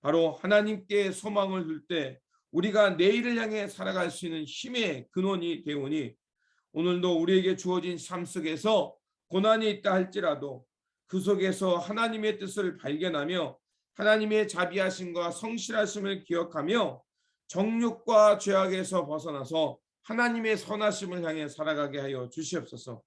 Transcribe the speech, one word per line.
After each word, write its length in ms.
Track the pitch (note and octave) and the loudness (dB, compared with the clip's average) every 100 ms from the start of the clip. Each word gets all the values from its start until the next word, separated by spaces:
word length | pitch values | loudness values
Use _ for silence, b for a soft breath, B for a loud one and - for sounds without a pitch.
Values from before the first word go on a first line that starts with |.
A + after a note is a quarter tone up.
바로 320 | C#3+ E3 E3 | 2 4 2
하나님께 800 | D3+ F#3 G#3 G#3+ G#3 - G#3 G3 | 0 4 4 4 -4 -2 0 0
소망을 540 | F#3 G#3+ G#3 G3 F#3 D#3+ | -2 -2 0 0 -2 -4
둘 200 | D#3 - | -8 -4
때 340 | E3+ C3+ C3 _ _ _ | -4 -4 -8 _ _ _
우리가 380 | D#3 G3 G#3 G#3 | -2 2 6 4
내일을 460 | F3+ F#3 A#3 A#3+ A#3 | 6 4 4 2 0
향해 320 | A3 G#3+ G3+ | 0 -4 -6
살아갈 420 | G3 F#3 F#3+ F3 | -6 -4 -2 -2
수 160 | - F3 | -4 -6
있는 180 | D#3+ | -6
힘의 640 | D3+ - - B3 G#3+ C3+ A#2 | -8 -10 -6 -2 -2 -2 -6
근원이 500 | - F#3 F#3+ E3+ D#3+ | -2 0 0 -2 -4
되오니 520 | D3+ D3 C3+ D#3 B2 - _ _ _ _ _ | -4 -4 -2 -4 -4 -10 _ _ _ _ _
오늘도 480 | D3+ E3+ F3+ F3+ E3+ | -2 0 2 2 2
우리에게 360 | E3+ F#3+ F#3 F#3 | 4 4 4 0
주어진 400 | F#3 F3+ E3+ F3 | 0 -2 -2 -6
삶 280 | B2+ F3+ | -8 -8
속에서 720 | F3 F#3 D#3 D#3 G3 G#3+ C#3+ - _ _ _ | -6 -6 -4 -2 2 2 2 -8 _ _ _
고난이 420 | F#3 G#3 A3 A3 | 0 4 4 2
있다 220 | G3+ G#3 | 0 0
할지라도 760 | F#3+ F#3 G3+ F3 C#3+ C#3+ B2+ _ _ _ _ _ | 2 0 -2 -2 -2 -6 -12 _ _ _ _ _
그 140 | F#3 | -4
속에서 560 | F#3+ G3 F#3 F#3 F#3+ F3 | 0 2 2 0 2 0
하나님의 640 | F3 G#3+ A#3 A3 G#3+ G#3+ | 0 -2 -2 0 -2 -2
뜻을 380 | F#3+ G#3 F#3 D#3+ | -6 -4 -4 -4
발견하며 800 | D3 D3+ F3+ D#3+ C#3+ F3+ D3 - _ _ _ | -6 -2 -2 -2 -2 -2 -4 -8 _ _ _
하나님의 540 | - G#3 A3 G#3+ G#3+ G#3 | -2 4 4 4 0 0
자비하심과 840 | F3 F3+ F#3 F#3+ F#3 F3+ E3+ F3 | -2 -2 0 -2 -2 -6 -4 -4
성실하심을 920 | E3+ A3 A3+ F#3+ A3+ G#3 G#3 G3 F#3+ | -6 -8 -8 -4 -2 -2 -2 -4 -6
기억하며 800 | - E3+ E3 - D3 A#3 F3+ C3 _ _ _ _ _ | -4 -4 -2 -4 0 0 0 -4 _ _ _ _ _
정욕과 920 | E3 G#3 A3+ A#3 A3+ - A3 G#3+ G3+ | -2 0 0 -2 -2 4 8 8 6
죄악에서 680 | G3+ F#3+ F#3+ F#3 F3+ F#3 C#3+ | 4 2 2 0 0 -2 -2
벗어나서 720 | D3+ D#3+ C#3+ B2+ D#3+ D3+ - _ _ | -6 -6 -8 -4 0 0 -2 _ _
하나님의 540 | - A3+ A#3+ A#3 A3 G#3+ | -8 0 0 0 0 -2
선하심을 680 | - G#3 G#3+ - G3 F3+ | -2 0 0 0 -6 -4
향해 240 | E3 D#3 D3+ | -4 -4 -6
살아가게 500 | - D#3 D3+ C#3+ C#3+ | -6 -2 -2 -2 -4
하여 300 | C#3 C3+ B2 | -6 -6 -8
주시옵소서. 720 | - D#3+ F3 A#2+ A#2+ C3 A2+ | -8 -6 -6 -6 -14 -14 -14